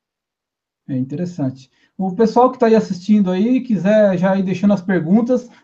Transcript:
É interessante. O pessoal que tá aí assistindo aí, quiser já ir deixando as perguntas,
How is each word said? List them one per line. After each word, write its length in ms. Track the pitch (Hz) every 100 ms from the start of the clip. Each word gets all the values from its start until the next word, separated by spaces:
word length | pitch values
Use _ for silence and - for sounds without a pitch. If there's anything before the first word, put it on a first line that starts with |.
| _ _ _ _ _ _ _ _ -
É 80 | 131
interessante. 720 | 135 147 175 - 135 - - _ _ -
O 200 | 190 185
pessoal 360 | 220 240 254
que 60 | 254
tá 80 | 226
aí 100 | 220
assistindo 540 | - 185 - 208 185
aí, 320 | 185 226 254
quiser 560 | - 196 185 214 202 175
já 180 | 190 196
ir 60 |
deixando 320 | 190 175 202
as 80 | 196
perguntas, 680 | - 180 151 214 240 247 - _